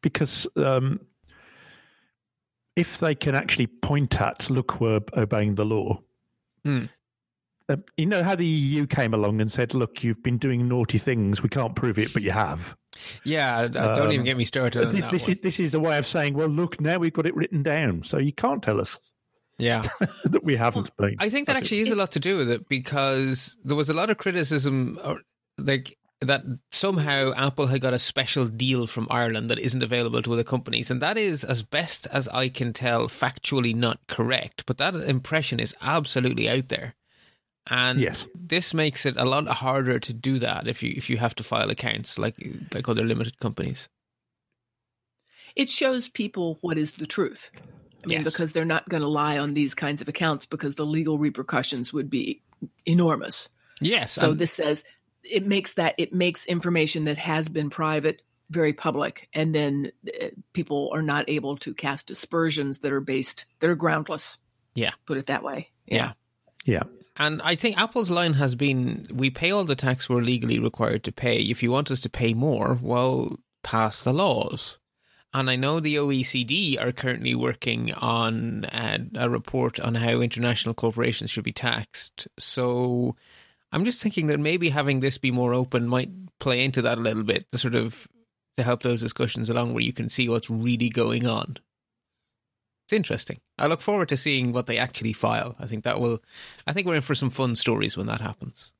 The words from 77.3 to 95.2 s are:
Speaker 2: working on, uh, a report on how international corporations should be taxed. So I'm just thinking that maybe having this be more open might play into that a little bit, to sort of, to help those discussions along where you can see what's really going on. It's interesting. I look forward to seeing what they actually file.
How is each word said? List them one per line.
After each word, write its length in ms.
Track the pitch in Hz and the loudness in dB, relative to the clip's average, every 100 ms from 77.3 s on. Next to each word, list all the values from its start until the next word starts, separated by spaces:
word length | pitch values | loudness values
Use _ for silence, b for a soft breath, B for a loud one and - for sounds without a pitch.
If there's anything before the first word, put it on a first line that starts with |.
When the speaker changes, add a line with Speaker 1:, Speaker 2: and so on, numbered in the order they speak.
| 120 | 0
Speaker 2:
working 580 | 123 123 - 117 117 | 0 -2 -2 -2 -2
on, 720 | - 120 117 113 113 117 110 101 | -2 0 0 0 0 -4 -4 -6
uh, 320 | 113 113 107 120 | -4 -4 -4 -6
a 160 | 120 120 | -4 -2
report 500 | 117 - 131 123 - | -2 -2 -2 -2 -2
on 160 | 120 117 | -2 0
how 240 | 117 120 | 2 2
international 540 | 120 117 120 117 - | 0 0 0 0 -2
corporations 560 | 113 113 113 120 113 113 | 0 -2 0 -2 -2 -4
should 140 | - | -4
be 100 | 107 | -6
taxed. 760 | 113 120 117 107 - - - - - | -4 -2 -2 -4 -12 -14 -12 -16 -8
So 760 | - - 123 123 123 123 123 - b b b b b | -4 0 0 2 2 2 0 -2 b b b b b
I'm 140 | - 208 | -2 0
just 160 | 240 | 0
thinking 260 | 220 202 151 | -2 0 0
that 120 | 147 | 2
maybe 300 | 147 175 170 | 2 2 2
having 300 | 143 139 135 | 2 2 2
this 180 | 131 135 | 0 0
be 140 | 135 | 0
more 220 | 123 123 | 2 2
open 340 | 123 127 127 120 | 2 2 0 2
might 220 | 127 127 185 185 _ | 0 -2 -8 -18 _
play 240 | 139 123 | 0 2
into 180 | 131 131 | 2 2
that 160 | 120 117 | 0 2
a 40 | |
little 220 | 117 110 | 0 0
bit, 280 | 107 - - | 0 0 -2
to 60 | 120 | -4
sort 180 | 127 120 | 0 0
of, 320 | 117 - - _ _ _ _ - | 0 -6 -20 _ _ _ _ -2
to 60 | |
help 200 | 120 120 | 0 0
those 180 | 127 120 | 0 0
discussions 480 | 117 - 123 117 113 | -2 -2 -4 -2 -2
along 240 | 120 120 | 0 0
where 100 | 117 | 0
you 100 | 117 | -2
can 160 | 127 113 | -2 -6
see 180 | - 120 | 0 0
what's 220 | 117 - | 0 -2
really 400 | 113 117 120 120 | -2 0 0 0
going 360 | 113 113 117 120 | 0 0 2 0
on. 320 | 110 - - _ _ _ _ _ _ _ _ _ _ _ _ _ | -2 -4 -10 _ _ _ _ _ _ _ _ _ _ _ _ _
It's 80 | |
interesting. 460 | 214 170 113 - - _ - | 0 0 -4 -4 -12 _ -2
I 100 | 147 | 0
look 140 | 160 | 2
forward 280 | - 208 175 | 0 0 2
to 80 | 139 | 0
seeing 340 | - 139 123 | 2 2 2
what 140 | 120 120 | 0 0
they 120 | 113 | 0
actually 360 | 127 - 110 | -2 -2 -4
file. 420 | 110 | 0